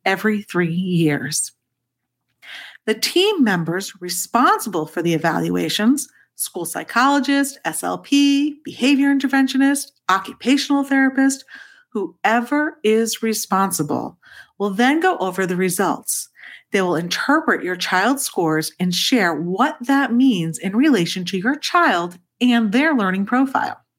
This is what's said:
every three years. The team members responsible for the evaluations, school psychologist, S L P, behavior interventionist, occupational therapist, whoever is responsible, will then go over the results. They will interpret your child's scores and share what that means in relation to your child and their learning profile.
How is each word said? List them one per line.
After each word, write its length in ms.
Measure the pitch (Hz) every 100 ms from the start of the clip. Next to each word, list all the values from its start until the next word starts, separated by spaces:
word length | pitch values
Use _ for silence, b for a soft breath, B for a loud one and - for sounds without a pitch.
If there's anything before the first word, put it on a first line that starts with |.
| 190
every 360 | 190 214 208
three 320 | - 175 170
years. 800 | 175 185 175 156 143 - 151 - - _ _ _ _ _ _ _ _ B B B B -
The 80 |
team 500 | 220 - 349 403 392
members 500 | 226 175 160 180 190 -
responsible 880 | 175 - - 233 311 415 233 180 156
for 160 | 175
the 120 | 170
evaluations, 960 | 160 165 170 165 180 165 - 220 285 - b b -
school 300 | - 180 170
psychologist, 920 | - 165 233 269 285 269 277 269 - 165
S 180 | -
L 140 | 180 180
P, 600 | - 277 285 277 294 294
behavior 500 | - - 262 277 277
interventionist, 800 | 277 262 269 262 262 277 277 - _ -
occupational 800 | 185 - - 233 277 - 277 269
therapist, 580 | 269 269 262 269 269 B B B B B
whoever 920 | 214 180 - 208 233 240 294 311 -
is 380 | 214 220 226 -
responsible, 960 | 220 214 - 190 190 180 151 131 123 - B B B -
will 120 | 202
then 320 | 196 254 311
go 160 | 370 339
over 280 | 190 180 180
the 120 | 180
results. 720 | 185 180 175 - - - - B B B _
They 100 | 202
will 140 | 185 160
interpret 720 | 175 - - 311 311 190 180
your 100 | 180
child's 480 | - 185 220 277
scores 480 | - - 160 156 156 -
and 160 | 185 175
share 380 | - 254 180
what 420 | 147 175 190 285 311
that 320 | 247 277 254
means 440 | 240 269 190 165 156
in 160 | 196
relation 520 | 214 311 220 170 185 175
to 120 | 190
your 200 | 220 294
child 600 | - 349 320 180 175 - _ -
and 320 | 247 233 214
their 240 | 233 320 269
learning 300 | 190 190 202
profile. 560 | 247 269 - - - _